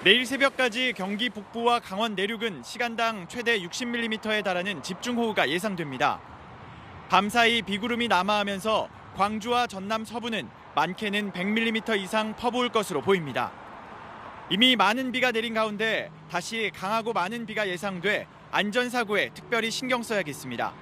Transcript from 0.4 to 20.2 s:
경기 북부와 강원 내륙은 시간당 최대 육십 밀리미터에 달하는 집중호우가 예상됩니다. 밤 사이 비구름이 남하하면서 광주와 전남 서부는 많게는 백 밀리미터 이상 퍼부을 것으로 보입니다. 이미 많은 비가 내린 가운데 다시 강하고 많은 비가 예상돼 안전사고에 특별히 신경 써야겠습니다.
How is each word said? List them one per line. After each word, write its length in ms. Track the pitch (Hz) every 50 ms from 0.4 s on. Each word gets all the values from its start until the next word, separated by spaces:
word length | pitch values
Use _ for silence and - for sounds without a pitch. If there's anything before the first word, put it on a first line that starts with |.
| 277 269 262 - 254 247 202 240 254 254 226
경기 340 | - 185 190 202 202 233 247
북부와 500 | 190 214 196 - - 226 233 233 240 233
강원 360 | - - 185 196 226 233 208
내륙은 480 | 180 190 202 226 214 220 233 185 135 117
시간당 640 | - - 220 240 240 226 220 233 226 220 208 170 165
최대 340 | - 247 233 226 233 214
육십 260 | 170 170 - - 254 240
밀리미터에 520 | 240 240 233 226 220 214 - 214 214 214
달하는 400 | 202 202 180 175 180 202 202 147
집중호우가 680 | - - 185 - - 240 247 233 233 226 202 190 170 127
예상됩니다. 720 | 147 180 175 220 196 165 165 143 131 123 147 139 104 - - - - - - - - - - - - - - - - - - -
밤 200 | - 180 196 208
사이 320 | 202 240 233 226 233 233
비구름이 460 | 196 190 196 202 196 240 240 226 240 233
남하하면서 840 | 202 175 185 202 208 208 202 202 202 196 - 220 220 196 117 - - - - - -
광주와 520 | - 190 208 214 220 196 240 240 247 240 233
전남 360 | - 190 190 202 220 220 220
서부는 460 | 208 214 240 220 240 226 202 139 - - - - - -
많게는 580 | 147 147 165 185 - 220 208 196 208 208 196
백 160 | 175 180 180 202
밀리미터 480 | 214 226 226 226 220 226 214 - 226
이상 400 | 202 190 180 - 220 214 220 208
퍼부을 340 | - - 247 220 247 247 240
것으로 320 | - 226 202 - 180 143
보입니다. 500 | 127 165 196 185 160 139 123 131 120 95 - - - - - - - - - - - - - - - - - - - -
이미 240 | 165 190 240 254 254
많은 360 | 220 190 196 220 254 262 254
비가 200 | 226 254 254 254
내린 240 | 233 226 220 233 226
가운데 560 | 220 220 220 208 196 220 226 208 160 113 - - - - -
다시 420 | - 175 180 - 226 226 220 196 160
강하고 380 | - - 190 214 226 220 226 226
많은 340 | 196 175 185 226 240 233 -
비가 200 | 214 214 214 196
예상돼 600 | 180 170 - 202 190 180 165 202 208 151 101 - - - - -
안전사고에 800 | - 156 185 208 196 247 247 247 226 247 233 196 208 196 151 117 -
특별히 380 | - - - 240 226 220 226
신경 320 | 220 - - 254 254 247 226
써야겠습니다. 680 | - 226 202